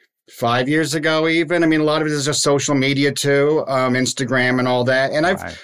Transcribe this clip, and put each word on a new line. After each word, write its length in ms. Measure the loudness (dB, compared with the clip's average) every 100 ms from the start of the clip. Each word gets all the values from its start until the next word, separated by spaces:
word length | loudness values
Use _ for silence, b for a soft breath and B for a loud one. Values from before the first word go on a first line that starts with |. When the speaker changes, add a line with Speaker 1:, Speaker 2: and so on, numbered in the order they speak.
| b _ _
Speaker 1:
five 380 | -4 0 0 0
years 260 | 0 0 -2
ago, 320 | 0 0 2
even. 360 | 0 0 0
I 40 | 2
mean, 140 | 2
a 20 |
lot 180 | 2 0
of 60 | 0
it 60 |
is 100 | -2 -2
just 160 | -2
social 320 | 0 0 0
media, 380 | 0 0 0 0
too, 540 | 0 0 2 2 0 0
um, 260 | 0 0
Instagram 640 | 0 -2 -4 -2 0 2 0
and 120 | 0
all 160 | 0 2
that. 260 | 0 0
And 160 | 0 0
I've 140 | -2
Speaker 2:
Right. 140 | -6 B